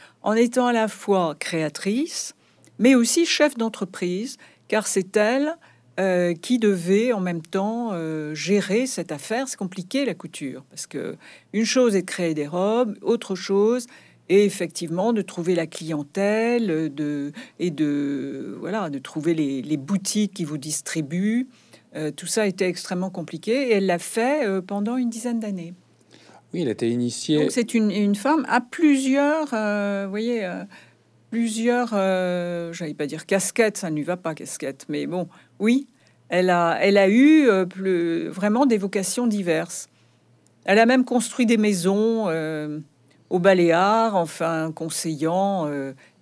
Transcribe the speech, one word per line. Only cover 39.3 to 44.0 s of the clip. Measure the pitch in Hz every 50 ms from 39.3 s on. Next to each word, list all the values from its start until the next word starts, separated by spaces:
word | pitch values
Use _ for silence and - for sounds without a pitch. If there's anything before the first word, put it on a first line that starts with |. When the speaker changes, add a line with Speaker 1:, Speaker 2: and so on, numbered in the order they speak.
| 208 202 185 170 160 160 170 170 - - - - _ _ _ _ _ _ _ _ _ _ _ _ _ _ _
Speaker 1:
Elle | - 196 220
a | 226
même | 233 262 262 254
construit | - 247 240 233 - - - 247
des | 220 233
maisons, | 214 208 208 202 175 165 190 196 208 220 226 226 220 214 180
euh, | 160 160 156 156 160 151 151 151 151 156 156 - _ _ _ _ _ _ _ _
aux | 175 180
Baléares, | 175 196 190 180 170 165 160 170 185 202 214 226